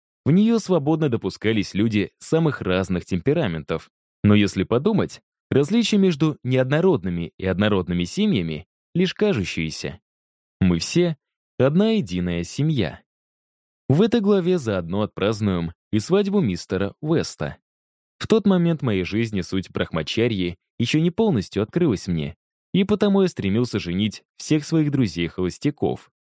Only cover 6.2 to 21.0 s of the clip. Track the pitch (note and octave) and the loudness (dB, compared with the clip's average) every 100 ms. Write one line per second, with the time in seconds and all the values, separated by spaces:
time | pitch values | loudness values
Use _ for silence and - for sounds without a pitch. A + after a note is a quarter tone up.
6.2 | D#3 - B2 C3 B2+ D3 F#3 C#3 F#2 F2 | 0 -2 -2 0 2 2 2 2 -2 -4
7.2 | E2+ - F#2 F2+ G#2+ G2+ F2 F2 F2 - | -6 -6 -4 0 2 2 0 -2 -2 -2
8.2 | G#3+ C3 E2 D#2 - _ _ E3+ F3+ - | 0 0 -2 -6 -12 _ _ 0 0 0
9.2 | G#3 D3 F2 - D#2+ - D2 - _ _ | 0 0 -2 -4 -6 -6 -10 -12 _ _
10.2 | _ _ _ _ F#2 E2+ - E3+ F3 D#3 | _ _ _ _ 2 2 0 0 0 -2
11.2 | _ _ _ _ B2+ D#3+ G#3+ A3 A2+ F2+ | _ _ _ _ 2 4 2 0 -2 -4
12.2 | F2+ F2 F2 - D3+ D3 D#2+ - _ _ | -2 -4 -4 -2 0 0 -2 -4 _ _
13.2 | _ _ _ _ _ _ _ C#3+ A3 A#3+ | _ _ _ _ _ _ _ 2 4 4
14.2 | G3 G3+ E3+ F3+ A#2 F#2+ E2 G2 G#2 - | 2 2 2 0 0 -4 -2 -2 -4 -2
15.2 | G2 G#2+ G#2+ F2+ E2+ - _ G#2+ - F#3+ | -2 0 0 0 -4 -8 _ -4 0 0
16.2 | G3+ G3+ C3+ F2 - F#2 G2 - D3+ D#3+ | 2 0 0 -2 -4 -4 -4 -6 -2 -2
17.2 | E2 - C#2+ - _ _ _ _ _ _ | -2 -6 -8 -8 _ _ _ _ _ _
18.2 | - A3 G3+ F#3 E3+ D#3+ B2+ G2 E2+ G2+ | 2 2 4 2 2 0 0 -2 -2 -2
19.2 | A2+ G#2 E2+ F#2+ - - F2+ E2 D#2+ - | -2 -4 -4 -4 -4 -6 -4 -4 -4 -2
20.2 | A#2+ G#2 F2 F2 _ _ A#2+ D#3 | -2 0 -4 -6 _ _ -2 0